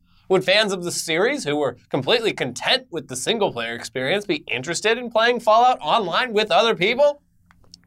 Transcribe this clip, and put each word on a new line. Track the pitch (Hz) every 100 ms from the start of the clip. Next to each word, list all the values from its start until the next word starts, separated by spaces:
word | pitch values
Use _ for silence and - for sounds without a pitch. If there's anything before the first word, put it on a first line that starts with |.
| _ _ _
Would | 190 -
fans | 202 220
of | 190 175
the |
series | - - 160 220 285
who | 160 147
were | 139 - _
completely | 156 139 233 220
content | 143 139 113 - 254 254
with | 160 151
the | 127
single-player | - 226 190 117 117 117
experience | - 131 131 196 208
be | 151 -
interested | 120 143 185 214 233
in | 247
playing | 220 233 240
Fallout | 233 220 247 254
online | 151 208 185 180 247
with | 208 214
other | 165 226
people? | 180 185 247 294 285 _ _ _ _ _ -